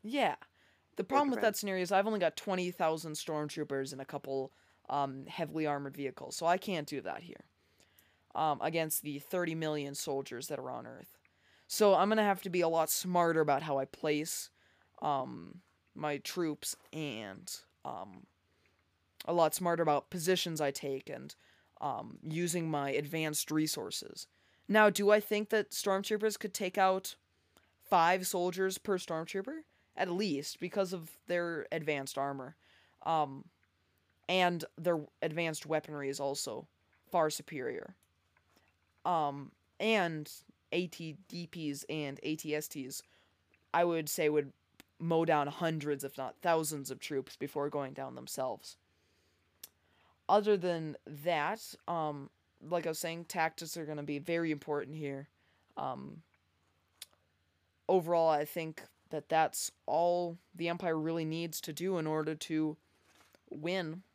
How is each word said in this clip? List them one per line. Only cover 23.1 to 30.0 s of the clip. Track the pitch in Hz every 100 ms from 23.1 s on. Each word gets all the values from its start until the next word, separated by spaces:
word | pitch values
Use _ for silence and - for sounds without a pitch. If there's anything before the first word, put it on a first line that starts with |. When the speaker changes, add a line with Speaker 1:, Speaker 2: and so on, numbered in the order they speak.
| 160 156 151 -
Speaker 1:
resources. | 156 151 - 98 - - - - _ _ _ -
Now, | 208 214
do | 196 202
I | 208
think | 208 208 208
that | 220 -
stormtroopers | - - 190 208 208 214 208
could | 208 -
take | 190 196
out | 190 190 - - _ _ _ _ _ _
five | - 180 165 185 185
soldiers | 190 175 180 190 190
per | - 185
stormtrooper? | - 160 165 196 196 320 - _ _
At | -